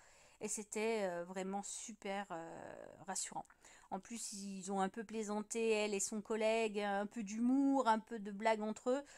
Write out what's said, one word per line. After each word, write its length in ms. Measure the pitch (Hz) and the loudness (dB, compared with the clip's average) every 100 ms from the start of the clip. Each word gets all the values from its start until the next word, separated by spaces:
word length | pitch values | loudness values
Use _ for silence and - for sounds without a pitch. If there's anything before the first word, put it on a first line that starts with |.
| - - - - | -20 -20 -20 -10
Et 80 | 220 | -6
c'était, 560 | 220 208 220 220 226 | -6 -6 -2 0 0
euh, 200 | 190 175 | 0 -2
vraiment 380 | 175 190 190 196 | -6 -4 -4 -4
super, 640 | 196 - - 214 202 196 202 | -6 -8 -10 -8 -4 -4 -4
euh, 560 | 165 165 170 - - 55 - 160 | -6 -8 -10 -12 -12 -14 -12 -6
rassurant. 400 | 185 - - - - - - - | -4 -4 -6 -10 -14 -20 -20 -8
En 100 | 196 | -8
plus, 320 | - 233 - | -6 -8 -8
ils 360 | 202 202 190 185 | -8 -8 -8 -4
ont 80 | 196 | 0
un 80 | 190 | 0
peu 160 | 226 | -2
plaisanté, 680 | 214 220 208 208 208 233 226 | -6 -6 -2 -4 -2 0 2
elle 240 | 214 208 | 4 2
et 60 | 202 | 0
son 200 | - 220 | -2 -4
collègue, 560 | 190 220 220 226 226 208 | -2 2 4 4 2 0
un 260 | 202 196 208 | 0 0 -2
peu 160 | 240 | -4
d'humour, 680 | 196 214 240 269 277 269 240 | -6 0 4 6 6 6 6
un 100 | 220 | 4
peu 200 | 214 233 | 2 -6
de 120 | 202 | -6
blague 300 | 196 220 220 | 0 2 4
entre 280 | 214 214 - | 2 0 0
eux. 120 | 269 285 | 0 0